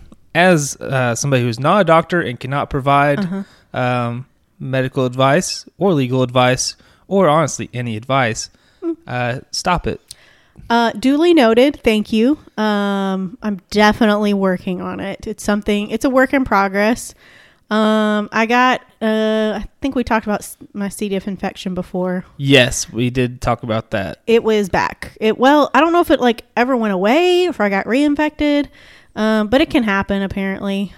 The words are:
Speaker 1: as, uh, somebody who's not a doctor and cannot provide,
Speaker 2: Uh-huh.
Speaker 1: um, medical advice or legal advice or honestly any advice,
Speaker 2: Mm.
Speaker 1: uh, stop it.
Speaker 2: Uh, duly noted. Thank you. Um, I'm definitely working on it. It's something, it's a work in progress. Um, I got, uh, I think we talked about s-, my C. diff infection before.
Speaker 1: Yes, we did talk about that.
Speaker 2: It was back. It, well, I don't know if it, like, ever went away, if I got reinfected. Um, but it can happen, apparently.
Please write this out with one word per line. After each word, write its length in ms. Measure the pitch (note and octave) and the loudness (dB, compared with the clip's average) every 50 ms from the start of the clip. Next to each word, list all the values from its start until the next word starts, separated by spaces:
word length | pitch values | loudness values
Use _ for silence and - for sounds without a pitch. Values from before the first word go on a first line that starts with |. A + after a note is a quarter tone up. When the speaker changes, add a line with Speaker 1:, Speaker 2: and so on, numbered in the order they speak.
| - - - - _ _ - | -8 -14 -20 -20 _ _ 0
Speaker 1:
as, 420 | D#3+ F3 F#3 F3+ D#3 C#3+ C3+ - - | 2 4 4 4 4 2 -2 -8 -10
uh, 340 | - - C3+ C3 B2+ A#2+ A#2 | -8 -4 -2 -2 0 0 -2
somebody 280 | - - C#3+ C3+ B2+ A#2+ | -2 -2 0 0 0 0
who's 180 | B2 A2+ A#2+ | 0 -2 -2
not 220 | C3+ D3+ F#3 G#3+ F#3+ | 0 2 2 2 4
a 20 | |
doctor 360 | E3 E3 E3 E3+ - F#3 F3 - | 4 4 2 2 0 -2 -4 -2
and 160 | A#2 B2 - | -4 -6 -8
cannot 300 | - B2+ C#3 C#3+ A#2 - | -8 -6 -6 -6 -4 -4
provide, 500 | - C#3+ B2+ C#3+ C#3 C#3+ C#3+ D3 C#3+ G#3+ | -6 -4 0 2 2 4 4 2 0 0
Speaker 2:
Uh-huh. 580 | G3 E3+ F#3+ G3 G3 - _ _ _ _ - B2 | -2 -4 -6 -8 -10 -10 _ _ _ _ -6 -4
Speaker 1:
um, 480 | B2+ B2 B2 B2 A#2+ A#2+ A#2+ A#2+ B2+ - _ _ _ _ _ - | -2 -2 -2 -2 -4 -4 -6 -8 -12 -16 _ _ _ _ _ -14
medical 460 | D3+ C3+ B2+ C3+ B2+ C3 - C#3+ B2+ | -8 -4 -2 -2 -2 -2 -2 -2 -2
advice 640 | B2+ B2 B2+ C3 C3+ C#3+ E3+ F#3 - - - - - - - | -2 0 2 2 2 2 2 0 -2 -6 -10 -12 -14 -6 -2
or 140 | E3+ G3+ F3 | 0 0 2
legal 280 | C#3+ C3 A#2+ B2+ C3 B2+ | 2 0 0 0 0 0
advice 540 | B2 A#2+ C3 B2+ B2+ B2+ B2+ - - - - _ _ _ _ _ - | 0 2 2 2 2 2 0 -2 -6 -8 -12 _ _ _ _ _ -2
or 200 | F#3 G3 F#3+ D3+ | 0 2 2 4
honestly 400 | D3 D#3+ D#3+ B2+ - - A2+ - - | 4 2 0 0 -4 -8 -10 -10 -8
any 220 | B2 B2 A#2+ A2 | -8 -8 -6 -8
advice, 520 | G#2+ A#2 - C3 C3+ B2+ A2+ A2 - - - _ _ _ _ _ _ - | -8 -4 -2 0 0 0 0 -2 -4 -8 -12 _ _ _ _ _ _ -8
Speaker 2:
Mm. 140 | E4+ E4 - _ | -8 -8 -8 _
Speaker 1:
uh, 340 | - B2 B2 B2 A#2+ B2 C3+ - _ | -8 -6 -4 -4 -4 -4 -6 -10 _
stop 360 | - - - F3+ F3 D#3+ - | -10 -6 -2 -2 -2 -2 -2
it. 140 | - - - _ - - _ _ _ _ _ _ _ _ - - - | -4 -6 -8 _ -18 -20 _ _ _ _ _ _ _ _ -14 -4 -2
Speaker 2:
Uh, 200 | A#3 A#3 A#3 A3+ - | 0 2 2 0 -2
duly 420 | G#3+ F#3+ C4 C#4+ D4 E4 F4 E4+ | 0 0 0 2 4 4 4 6
noted. 440 | D#4 A#3+ A3+ A3+ A#3 B3+ D4 C#4+ - - | 6 6 6 6 6 4 4 2 0 0
Thank 300 | A#3+ A3 G#3+ G#3 - A#3 | 0 2 0 0 0 0
you. 240 | G#3+ A3+ C4 D4+ - - _ _ | 2 2 2 2 0 -4 _ _
Um, 800 | - G#3+ G#3+ G#3 G3+ G3+ G3+ G3 G3 G3 F#3+ F#3+ F#3+ F#3+ F3+ B3 - - | -4 -2 0 0 0 -2 -2 -2 -2 -2 -2 -4 -4 -6 -8 -10 -8 -6
I'm 180 | G#3+ G3+ F3+ - _ | -6 -6 -6 -8 _
definitely 640 | - G#3 G#3+ G#3 G#3+ - A#3+ G#3+ G#3 G#3 G#3+ G#3 G3+ | 0 2 4 4 4 4 2 2 2 2 0 0 0
working 480 | G3 G3 F#3+ F3+ F3+ - G3 F3+ F#3 | 0 0 0 0 -2 -4 -6 -6 -6
on 200 | F#3 F#3 F#3 F#3+ | -6 -8 -8 -8
it. 260 | F#3 G3 G3 - - | -10 -10 -10 -10 -10
It's 180 | A3 G#3+ - - | -12 -12 -6 -2
something, 460 | - G#3 G#3 G3+ - G#3 G#3 G#3 - | -2 -2 0 0 -2 -2 -2 -2 -4
it's 160 | A3 A#3 - | -4 -2 -2
a 20 | C#4 | 2
work 220 | B3 C4 C4 C4 - | 2 2 2 2 2
in 140 | C#4 C4 | 0 0
progress. 680 | - G#3+ G3 G3 G3 F#3+ G3+ G#3 G#3+ A#3+ - - - - _ _ - - - - _ _ _ _ - | 2 2 2 2 0 0 0 0 0 0 -2 -6 -12 -18 _ _ -20 -20 -20 -20 _ _ _ _ -4
Um, 600 | G#3+ G#3+ A3 G#3+ G#3+ G#3+ G#3+ G#3+ G#3 G#3 G#3 - - | -2 0 2 2 2 2 0 0 0 -2 -2 -2 -2
I 140 | G#3+ A3+ | -2 0
got, 340 | A3 A#3+ B3 B3+ B3+ B3 - - _ _ - A3+ | 2 2 2 4 2 2 0 -4 _ _ -4 -2
uh, 580 | A3 A3 A3 A3 G#3+ G#3+ A3 G#3+ G#3+ G#3 G3+ G#3 | -2 0 0 0 0 0 0 0 -2 -2 -4 -8
I 60 | - _ _ - | -10 _ _ -6
think 120 | C#4 C4 | -4 -2
we 80 | C4 A#3+ | -4 -2
talked 220 | - A#3 A3 - | -2 -2 -2 -2
about 160 | G#3+ G#3 - | -2 -4 -4
s-, 160 | - - - - - - - | -6 -10 -18 -20 -20 -14 -10
my 160 | G3+ G3+ G3+ | -8 -8 -8
C. 220 | - - A3 G3+ | -8 -6 -6 -4
diff 180 | G3 F#3+ F#3 G#3 | -4 -4 -4 -6
infection 460 | F#3+ - - F#3+ - - - G3 F#3 | -8 -6 -6 -8 -8 -8 -8 -8 -6
before. 500 | F3+ F3+ - - F3+ F3+ F#3 F3+ F#3 - - - - | -6 -8 -6 -6 -4 -4 -2 -4 -4 -6 -10 -10 -4
Speaker 1:
Yes, 520 | C#3 C#3 C#3 C3 A#2+ B2+ - - - - | 2 4 6 6 4 4 0 -6 -8 -6
we 200 | - A2 B2 B2 | -4 -4 -2 -2
did 320 | B2 C3 B2 B2 B2+ B2 - | 0 0 -2 -2 -4 -4 -4
talk 220 | C3 A#2+ - - | -4 -4 -2 -4
about 260 | B2 A2+ A2 - - | -4 -4 -4 -4 -4
that. 320 | - G#2 F#2+ E2+ - - _ | -4 -4 -4 -6 -8 -8 _
Speaker 2:
It 160 | - A3 A#3 - | 0 2 2 2
was 280 | A3 A3 G#3 G#3 F3 | 2 0 0 0 0
back. 420 | - E3+ G2 - - - - - - - | -2 -2 -2 -2 -4 -8 -14 -16 -8 -4
It, 160 | - A3 A3 | -2 -2 0
well, 340 | - B3 C4+ D4 D4+ C#4 - - | 2 4 4 6 4 4 4 4
I 60 | B3+ | 2
don't 120 | D4+ E4+ E4 | 4 4 4
know 80 | F4 | 2
if 100 | E4 - | 2 2
it, 100 | D#4+ - | 2 2
like, 240 | B3 A#3+ A3+ - - _ - | 2 2 0 0 -6 _ -2
ever 180 | G#3+ A#3+ B3+ C4+ | 0 0 2 0
went 200 | A#3+ A3 G#3+ G3 | 0 0 0 0
away, 500 | F3+ F#3+ G#3 B3+ D#4+ F4+ F4+ F4+ F4 F4+ | 0 2 2 2 4 4 4 2 2 2
if 160 | F4 C#4+ - | 0 0 0
I 80 | G#3 G3+ | -2 0
got 160 | G3 G3 - | 0 -2 -2
reinfected. 840 | - A3 C4+ D4 D4+ D4 C#4+ D4+ D4+ D4 - D4+ D4 D4 C#4+ C#4+ - - - - - - - _ _ - | 0 0 2 2 2 2 0 -2 -2 -2 -2 0 0 2 0 0 -4 -8 -20 -20 -20 -20 -20 _ _ -6
Um, 340 | - G#3+ A3 A3 G#3+ G#3+ G#3 | -2 0 0 2 0 2 2
but 120 | A#3+ C4+ | 2 2
it 80 | E4 - | 2 2
can 140 | - D#4 A#3 | 0 0 0
happen, 400 | G#3+ G3 G3 G3 - G3+ G3 G3 | 0 0 0 -2 -2 -2 -4 -4
apparently. 720 | F#3+ - G3+ F#3+ G3 F#3+ - - G3 G3 G3 G3+ F3+ - | -4 -4 -4 -4 -4 -4 -6 -6 -4 -4 -4 -6 -6 -10